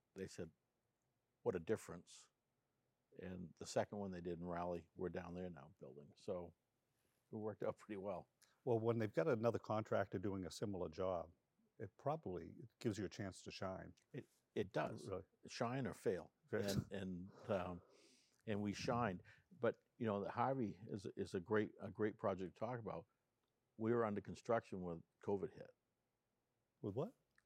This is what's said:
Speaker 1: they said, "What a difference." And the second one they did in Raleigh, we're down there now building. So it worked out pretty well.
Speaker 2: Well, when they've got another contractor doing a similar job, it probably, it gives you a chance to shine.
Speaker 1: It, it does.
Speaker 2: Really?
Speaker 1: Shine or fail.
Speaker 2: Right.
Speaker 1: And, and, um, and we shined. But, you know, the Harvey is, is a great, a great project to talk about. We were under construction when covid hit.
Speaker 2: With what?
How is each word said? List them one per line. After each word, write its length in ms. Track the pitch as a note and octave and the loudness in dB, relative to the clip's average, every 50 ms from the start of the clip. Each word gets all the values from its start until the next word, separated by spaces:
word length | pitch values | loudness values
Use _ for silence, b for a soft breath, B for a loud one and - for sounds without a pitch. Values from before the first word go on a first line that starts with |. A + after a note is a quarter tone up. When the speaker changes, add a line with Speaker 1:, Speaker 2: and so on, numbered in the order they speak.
| _ _ _ | _ _ _
Speaker 1:
they 120 | F#2+ F#2+ F2 | -10 -10 -10
said, 220 | - - F#2 E2 - _ _ _ _ _ _ _ _ _ _ _ _ _ _ _ _ _ _ | -8 -8 -10 -10 -10 _ _ _ _ _ _ _ _ _ _ _ _ _ _ _ _ _ _
"What 120 | B2 G2 | 0 0
a 40 | F2+ | 0
difference." 640 | D#2+ D#2+ A2 G2 - - F2 F2 - - - - - - _ _ _ _ _ _ _ _ _ _ _ _ _ _ _ _ - - | 2 2 0 0 0 -4 -10 -12 -12 -14 -18 -20 -20 -20 _ _ _ _ _ _ _ _ _ _ _ _ _ _ _ _ -14 -10
And 280 | - F2+ F#2 F2+ F2+ E2 - - | -8 -8 -6 -6 -8 -10 -10 -10
the 80 | G#2 - | -10 0
second 320 | - B2 G#2 - - G#2 | 2 2 2 2 0 -4
one 120 | G2+ G2 | -4 -4
they 100 | F#2 F2 | -4 -4
did 180 | E2+ F2+ F2 E2+ | -4 -4 -4 -4
in 60 | F2 F2+ | -4 -4
Raleigh, 380 | F2 E2+ F2 F2+ F2 E2+ E2 - _ | -2 -2 -2 -2 -2 -4 -4 -8 _
we're 140 | - F#2 F2 | -4 -4 -4
down 260 | E2 F2+ F2 F2 F2 | -2 -4 -6 -6 -6
there 140 | F2+ F#2 F2+ E2+ | -6 -6 -6 -8
now 140 | D#2 C#2 - - _ | -10 -14 -18 -18 _
building. 260 | - C2+ C2 C#2+ D2 - G2+ - - | -18 -16 -16 -16 -18 -18 -20 -12 -6
So 260 | - G2 F2+ F2 E2+ - _ _ _ _ _ _ _ _ _ _ _ _ _ _ _ | -4 -4 -4 -4 -6 -12 _ _ _ _ _ _ _ _ _ _ _ _ _ _ _
it 40 | - | -8
worked 260 | A2 G#2+ A2 G2+ - - | -4 -4 -4 -4 0 0
out 140 | G#2+ - - | -2 -2 -2
pretty 200 | - - A2 G2 | -6 -6 -6 -4
well. 260 | F#2 G2+ F#2+ E2+ - - _ _ b b b b _ | -2 -2 -4 -4 -6 -10 _ _ b b b b _
Speaker 2:
Well, 140 | C3+ A#2 A2+ | 4 4 6
when 180 | A2 A#2 A#2 A#2 | 6 4 4 4
they've 140 | A2+ G#2+ - | 2 2 2
got 140 | - D#3+ D#3+ | 4 4 6
another 320 | C3+ A2 A2+ A#2 A2 A2+ | 4 6 6 4 4 4
contractor 580 | - - A2 G#2+ A2 - A#2 G#2+ G2+ - - G#2 | 0 0 0 0 2 2 2 2 2 2 0 -2
doing 280 | F#2 G#2 F#2+ G2 F#2 | 0 0 0 0 -2
a 60 | E2 | -4
similar 360 | - - - G#2+ G2 F#2 F2 E2+ | -4 -4 -4 -2 -2 -2 -2 -4
job, 400 | D#2 F#2+ F#2 F#2 F#2 E2+ D#2 E2 - _ _ _ _ _ _ _ _ - | -2 0 0 2 2 0 -2 -6 -10 _ _ _ _ _ _ _ _ -10
it 100 | A2+ G#2 - - | -10 -10 -10 -4
probably, 420 | - C3+ D3+ E3 - G2 F2+ E2+ E2 E2+ G#2 - | -2 -2 -2 -2 -2 -4 -4 -4 -6 -8 -10 -12
it 100 | D3+ A#2 - _ | -14 -16 -16 _
gives 180 | - A#2+ G2+ G#2+ | 0 0 2 2
you 80 | G2+ | 0
a 40 | E2 | -2
chance 320 | - - G#2+ F#2+ F2+ - | -2 -4 -4 -4 -4 -6
to 100 | - - | -10 -12
shine. 400 | - - G2 F#2+ F#2 F2 F2 E2+ F2 - _ _ - | -6 -4 -4 -4 -2 -4 -8 -10 -14 -18 _ _ -10
Speaker 1:
It, 120 | B2+ - - _ _ _ _ _ | -10 -10 -10 _ _ _ _ _
it 160 | G#2+ G#2+ F#2+ - | 0 0 2 2
does. 280 | D3+ D#3 - A#2 G#2+ - | 0 0 0 -2 -6 -4
Speaker 2:
Really? 180 | A#2 F#2+ F#2 G2 - _ _ _ - | -4 -4 -4 -4 -8 _ _ _ -12
Speaker 1:
Shine 360 | - - B2+ A#2 B2 C3+ C3 G2+ | -2 0 0 2 2 0 0 -2
or 60 | - | -2
fail. 340 | - - A#2+ G2 E2+ D#2 - - _ _ - | 0 2 2 2 2 0 -6 -14 _ _ -2
Speaker 2:
Right. 120 | - G#2+ G#2 | 0 2 2
Speaker 1:
And, 200 | G2+ G2 G2 F#2 - | 4 4 2 2 0
and, 340 | G2+ G2 G2 F#2 F#2 F2 F#2 G2 - - - - | -2 -4 -4 -4 -4 -4 -6 -8 -12 -10 -2 0
um, 320 | G#2+ F#2 F2+ F2+ F2 F2 - b b b b b b b b b b b b - | 2 2 2 0 -4 -6 -10 b b b b b b b b b b b b -2
and 140 | G#2+ G2+ | 0 0
we 120 | G#2 G#2 F#2+ | 0 0 -2
shined. 480 | - - B2+ B2 A#2+ A#2+ G#2+ F2+ F2+ B B B B B B - - | 0 0 0 2 4 2 2 2 -2 B B B B B B -4 2
But, 160 | - A#2 - - _ _ _ - | 2 2 2 2 _ _ _ 0
you 60 | A#2+ | 2
know, 180 | A2 G2+ G2+ G2 | 2 4 2 2
the 60 | - | 0
Harvey 460 | - A#2+ A#2+ B2+ C#3 C3+ A#2+ G2 - - G#2+ A2 | 0 2 2 4 4 2 2 0 -2 -4 -6 -6
is, 140 | - G#2+ - - - - | -6 -4 -4 -6 -4 -4
is 160 | G2 - - | -4 -2 -2
a 60 | G2 | -2
great, 320 | F2 - G#2+ G#2+ A2 - - - - | 0 4 4 4 4 4 0 -6 -10
a 60 | F#2+ | -8
great 280 | F#2 - G#2+ G#2+ G2 - | -2 0 0 0 2 2
project 360 | - G#2+ G2 F2+ F#2+ F2 - | 2 2 2 2 -2 -6 -4
to 40 | - | -4
talk 200 | - A2+ B2+ A#2 | -4 -2 -2 -2
about. 260 | A2 F#2+ F2 E2+ F2+ - _ _ _ _ _ _ _ _ _ _ _ _ _ - | -2 -4 -4 -6 -8 -10 _ _ _ _ _ _ _ _ _ _ _ _ _ -2
We 120 | A2 A2 | 2 4
were 140 | A#2+ A#2+ A#2 | 4 4 4
under 160 | G#2+ G2+ G2+ | 4 2 0
construction 600 | F#2 F#2+ F2+ - - - A#2 A2+ - - - F#2+ F2+ | -2 -4 -8 -6 0 2 4 4 4 0 -4 -4 -2
when 140 | F2 E2+ E2 - - _ _ - - | -2 -4 -4 -6 -12 _ _ 0 0
covid 240 | G2+ G2 F#2 D#2 - | 2 2 2 -2 -6
hit. 160 | - - - - _ _ _ _ _ _ _ _ _ _ _ _ _ _ _ _ _ _ _ _ _ - | -10 -14 -16 -16 _ _ _ _ _ _ _ _ _ _ _ _ _ _ _ _ _ _ _ _ _ -4
Speaker 2:
With 120 | G#2+ F#2+ | -2 0
what? 140 | A2 D#3 A3+ - _ _ _ _ _ _ | 0 -2 -2 -4 _ _ _ _ _ _